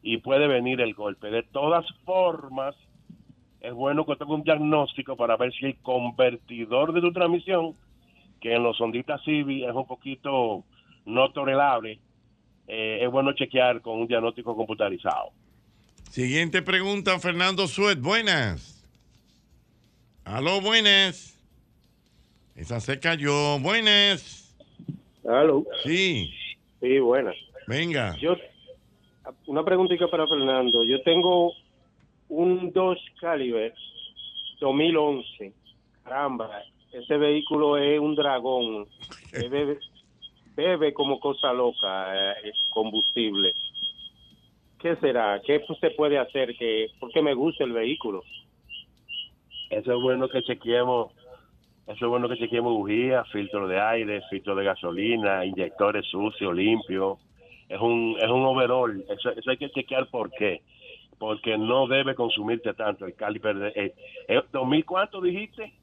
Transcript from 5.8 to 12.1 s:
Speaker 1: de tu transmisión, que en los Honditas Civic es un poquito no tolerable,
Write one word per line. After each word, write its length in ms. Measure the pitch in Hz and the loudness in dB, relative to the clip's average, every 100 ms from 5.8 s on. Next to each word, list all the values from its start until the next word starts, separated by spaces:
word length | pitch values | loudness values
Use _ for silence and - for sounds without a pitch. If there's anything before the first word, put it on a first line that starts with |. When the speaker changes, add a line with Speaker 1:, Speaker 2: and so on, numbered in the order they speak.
| - 127 120 117 127 120 - 120 110 123 156 | -2 -2 -2 2 2 2 -12 -10 -2 0 2
Speaker 1:
de 80 | 165 | 2
tu 120 | 175 | 0
transmisión, 640 | 175 170 175 185 185 165 - _ _ _ _ _ _ | 2 2 0 0 0 0 -8 _ _ _ _ _ _
que 140 | 117 | 0
en 80 | 117 | 2
los 180 | 120 110 | 2 0
Honditas 400 | 113 120 131 143 | -2 -2 -4 -6
Civic 400 | - 151 139 135 123 | 0 0 0 -2 -4
es 60 | |
un 120 | 120 131 | -4 -6
poquito 760 | 127 139 131 143 135 117 95 - _ _ _ | -10 -12 -10 -2 0 2 -2 -8 _ _ _
no 280 | - 120 131 | -2 2 2
tolerable, 680 | 147 135 135 143 123 110 107 _ | 2 0 2 4 2 -2 -14 _